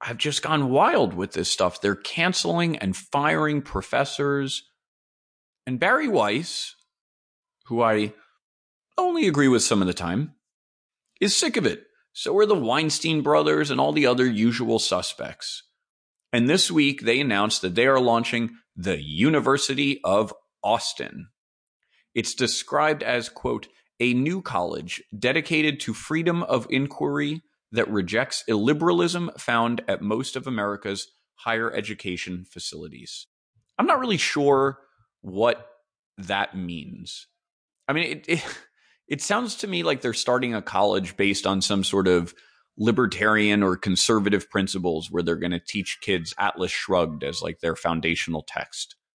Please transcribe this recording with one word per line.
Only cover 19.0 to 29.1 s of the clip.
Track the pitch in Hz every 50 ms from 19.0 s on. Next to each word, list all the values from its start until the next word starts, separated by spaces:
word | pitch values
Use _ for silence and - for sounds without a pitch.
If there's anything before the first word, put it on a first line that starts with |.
University | 73 76 76 82 110 151 160 143 117 131 135 143 - - 139 139 143 139 139 - -
of | 87 95 104 110 95 - - _ _ _ _ -
Austin. | 101 113 117 - - - - 67 - - - 85 - _ _ _ _ _ _ _ _ _ _ _ _ _ _ _ _ _
It's | 120 110 - -
described | - 127 110 - - - - 139 147 151 156 156 147
as, | - 117 123 120 117 -
quote, | - - - 123 120 113 - - _ _ _ _ _ _
"a | 120 123 123
new | 127 135 156 180 190
college | 180 - 117 90 87 85 78 76 73 90 - - - _ -
dedicated | 101 110 123 139 165 151 - 160 156 151 151 143 151
to | - - 113
freedom | - - - 160 160 165 175 170 170 170
of | - 135 123 117 -
inquiry | - 131 139 143 - - 147 143 143 147 147 147 156 165 - _ _ _ _ _
that | 110 117 107 -
rejects | 107 101 92 87 107 113 135 - - - - -
illiberalism | 113 104 107 131 151 151 160 175 175 175 175 170